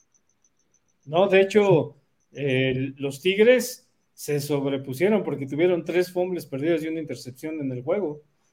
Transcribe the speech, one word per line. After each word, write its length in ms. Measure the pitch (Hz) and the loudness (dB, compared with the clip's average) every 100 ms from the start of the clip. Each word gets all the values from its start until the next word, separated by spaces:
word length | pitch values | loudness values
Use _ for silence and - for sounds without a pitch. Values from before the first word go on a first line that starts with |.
| _ _ _ _ _ _ _ _ _ _ | _ _ _ _ _ _ _ _ _ _
No, 240 | 139 160 196 | -4 0 4
de 140 | 190 | 6
hecho, 520 | 196 208 202 165 127 - _ _ _ | 6 4 4 4 2 -8 _ _ _
eh, 600 | 135 139 131 131 131 135 135 | -6 -2 0 0 0 -4 -6
los 240 | 139 143 | -8 -4
Tigres 680 | 185 190 220 254 - - _ _ _ | -2 4 6 6 2 -10 _ _ _
se 260 | - - 147 | -14 -4 -4
sobrepusieron 840 | 143 143 139 135 135 127 185 214 | -2 -2 -2 -4 -6 -2 2 2
porque 240 | 160 139 135 | 0 -6 -6
tuvieron 380 | 143 180 175 | 0 2 0
tres 260 | 151 170 180 | 0 -2 -2
fumbles 360 | 180 180 175 147 | -2 -4 -4 -8
perdidos 360 | 135 156 165 | -4 -2 -2
y 60 | 160 | -2
una 100 | 160 | -6
intercepción 600 | 151 123 131 131 156 160 | -8 -12 -14 -14 -12 -8
en 100 | 139 | -8
el 120 | 123 | -6
juego, 400 | 127 196 170 147 _ _ _ | -4 -4 -4 -8 _ _ _